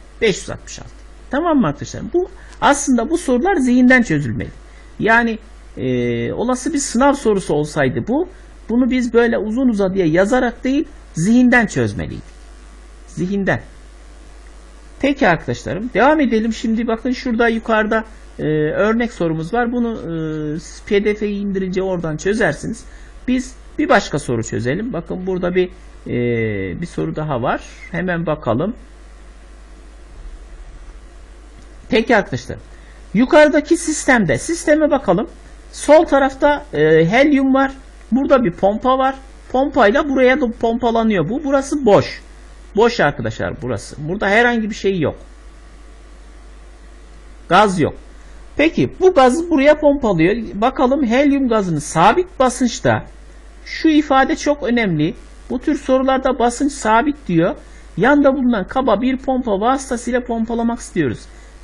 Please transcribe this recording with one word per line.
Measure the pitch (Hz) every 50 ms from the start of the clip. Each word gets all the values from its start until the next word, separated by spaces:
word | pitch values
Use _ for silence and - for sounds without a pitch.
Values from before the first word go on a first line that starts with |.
| - - - -
beş | - 220 175
yüz | - - -
altmış | - - - - - -
altı. | - - - - - - - - - -
Tamam | - 269 339 349 311 277
mı | 214
arkadaşlar? | 151 - - - - - - - - -
Bu, | 349 359 - - - - - - -
aslında | - 233 285 277 - 294 254 233 226 294
bu | 330 349
sorular | - - 254 240 262 381 403
zihinden | 320 254 254 247 254 254 247 262 254 226
çözülmeli. | - 160 143 147 117 101 - 90 - - - - - - - - - - -
Yani, | - 214 226 233 233 226 220 214 - - - - - - -
e, | - - 131 127 123 120 120 120 117 120 117 -
olası | - 214 247 254 247 - 320 330
bir | 277
sınav | - - - 233 269 285 269
sorusu | 277 - 226 208 190 180 - 165
olsaydı | 147 151 151 - 160 139 131 131 120 - -
bu, | 240 302 370 - - - - - - - - -
bunu | 220 240 262 233
biz | 254 254 240 240 220
böyle | 233 240 233 233 -
uzun | - 214 214 247 277 247
uzadıya | 220 196 202 185 185 196 180
yazarak | 156 156 180 196 202 254 247 247 240 220 - -
değil, | 254 269 285 320 - - - - - -
zihinden | 160 160 208 233 247 254 247 240 247 226
çözmeliydik. | - - 143 117 107 101 - 78 - - 53 - - - - - - - - - - - - - - - - -
Zihinden. | - - 151 170 185 202 202 190 180 151 - - - - - - - - - - - - - - - - - - - - - - - - - - - - -
Peki | - 277 285 - 269 196
arkadaşlarım, | 170 - - - 120 - - 92 - - 220 - -
devam | 180 233 277 311 320
edelim. | 285 226 226 220 220 233 220
Şimdi | - - 226 226 214 240
bakın | 233 226 226 - 254 254
şurada | - - 262 226 220 233 233
yukarıda, | 233 226 220 - 226 214 214 214 226 220 220 - - - - - - -
e, | 147 147 151 156 151 151 156
örnek | 127 196 214 226 233 240 226 -
sorumuz | - 175 165 160 160 160 170 226
var. | 240 247 240 247
Bunu, | 247 233 233 226
e, | - - 160 165 160 160 156 156 156 151 151 147 170
siz | - - - - -
P | - 214 202 208
D | 214 208
F'yi | 208 214 208 208 202
indirince | 202 202 190 190 190 185 185 185 190
oradan | 190 185 175 170 160 151
çözersiniz. | 151 - 190 208 220 214 165 139 - - 180 226 - - - - - - - - - - -
Biz | 254 262 247 - - - - - - -
bir | 302 349
başka | 262 202 - - - 147
soru | - - 123 113 110
çözelim. | - 120 110 110 120 139 190 220 262 -
Bakın | 165 170 - 175 180 185
burada | 190 185 180 185 175 180
bir, | 185 180 180 - - - - - - -
e, | - 120 120 120 120 120 117 113 110 104 98 95 92 85 -
bir | 170
soru | 170 - - 160 160 160
daha | 156 156 151 143 120 117
var. | 151 220 302 - - - - - -
Hemen | - 170 180 185 175 170 170
bakalım. | - 151 147 - 123 110 120 160 208 - - - - - - - - - - - - - - - - - - - - - - - - - - - - - - - - - - - - - - - - - - - - - - - - - - - - - - - - - - - - - - - -
Peki | - - 226 - 247
arkadaşlar. | 208 - - - 117 - - - - - - - - - - - - - - -
Yukarıdaki | 190 254 254 - 302 302 302 277 302 294 - 339
sistemde, | 330 - - 311 - - - 262 240 202 165 - -
sisteme | - - 339 330 - 330 302 311 311 294
bakalım. | 311 269 - - 175 185 349 - - - - - - - - - -
Sol | - - - 294 320 339
tarafta, | 311 285 269 277 269 269 - 311 285 294 285 - - -
e, | 147 151 156 160 160 165
helyum | 165 208 254 277 311 294 269 269 269 262
var. | 262 269 269 269 - - - - - - - 220
Burada | 269 277 262 - 254 247
bir | 175 165
pompa | - - 196 208 226 - 254 262 262
var. | 262 262 269 269 - - - - - - -
Pompayla | 254 277 294 - 294 226 202 202 285 320 285
buraya | 269 262 254 247 262 302
da | 277 226
pompalanıyor | 220 - - 226 233 233 254 233 226 226 220 220 214 185 151 156
bu. | 226 302 311
Burası | 269 277 269 269 - 320 294 269
boş. | - 196 156 - - - - - - - - - - - - - - -
Boş | 196 226 233 226 -
arkadaşlar | 175 147 139 - - 110 107 - 95 87 - - -
burası. | 123 117 98 - - - -
Burada | 151 147 185 214 226 196
herhangi | 202 220 240 240 240 226 220 208
bir | 220
şey | - - 196 196 180
yok. | 147 107 87 - - - - - - - - - - - - - - - - - - - - - - - - - - - - - - - - - - - - - - - - - - - - - - -
Gaz | 165 190 214 208 185 185
yok. | 139 98 - - - - - - - - - - - - -
Peki | - 285 320 - - 143 117 - -
bu | 359 370 370
gazı | 277 262 247 247 330 339 339
buraya | 320 269 269 294 311 302
pompalıyor. | 311 285 277 285 262 214 196 160 160 175 214 240 220 - -
Bakalım | 202 220 254 254 - 277 247 269 294 285
helyum | 214 226 262 294 285 277 285 277 240
gazını | 226 220 196 180 165 147
sabit | - - - 160 170 208 240 359 370 - - -
basınçta. | 262 254 254 - 262 233 - - - 131 110 107 - - - - - - - - - - - - -
Şu | - - - - 320
ifade | 302 294 302 - 277 262 269 269 311
çok | - - 294 294 294 285
önemli. | 226 240 240 226 196 170 151 147 170 240 - - - - - - -
Bu | 233 254
tür | - 320 294 277
sorularda | - - 262 262 262 269 269 262 262 269 254 -
basınç | 226 240 240 - 294 226 -
sabit | - - 220 220 226 262 311 285 - - -
diyor. | 180 160 165 196 294 - - - - - - - -
Yanda | - 190 254 294 294 277 269 269
bulunan | 294 247 247 240 208 185 -
kaba | - 269 262 247 220 202 -
bir | 254 269
pompa | 262 - - 262 254 254 233 202 190
vasıtasıyla | 208 240 269 277 269 - 247 226 - 240 240 247 247
pompalamak | - 226 226 226 220 233 233 233 226 233 240
istiyoruz. | - - - 196 151 127 98 - - - - - - - - -